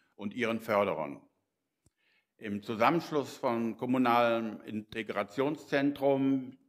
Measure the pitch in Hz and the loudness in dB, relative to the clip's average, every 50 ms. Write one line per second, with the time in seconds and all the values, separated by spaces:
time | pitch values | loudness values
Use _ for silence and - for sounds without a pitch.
0 | _ _ _ - 101 104 101 123 117 110 113 110 110 - 107 101 101 95 85 78 | _ _ _ -12 -12 -10 -6 -4 -2 -2 -2 -2 -2 0 2 2 2 2 0 -2
1 | 78 71 69 - - _ _ _ _ _ _ _ _ _ _ _ _ _ _ _ | -4 -6 -8 -12 -16 _ _ _ _ _ _ _ _ _ _ _ _ _ _ _
2 | _ _ _ _ _ _ _ _ - 107 101 101 101 - 117 104 147 143 156 170 | _ _ _ _ _ _ _ _ -8 -6 -6 -6 -6 -6 -2 2 4 4 4 2
3 | 160 - 160 151 131 117 - - - 131 117 117 117 113 104 - - 123 127 131 | 0 -2 -2 -4 -4 -4 -6 -4 -2 -2 0 0 -2 -4 -4 -4 -2 0 0 2
4 | 127 120 117 120 120 117 117 113 113 110 104 - - - 110 107 104 - - 113 | 4 4 4 6 4 4 2 0 -2 -4 -8 -10 -12 -10 -10 -10 -10 -8 -8 -8
5 | 113 107 110 98 104 - - - 131 143 151 143 - - - 139 139 143 143 143 | -8 -4 -4 -4 -4 -4 -2 -2 -2 -2 -2 -4 -4 -2 0 2 2 0 0 0
6 | 135 139 139 135 135 135 135 135 127 123 127 - _ | 2 2 2 4 4 2 2 0 -2 -6 -12 -18 _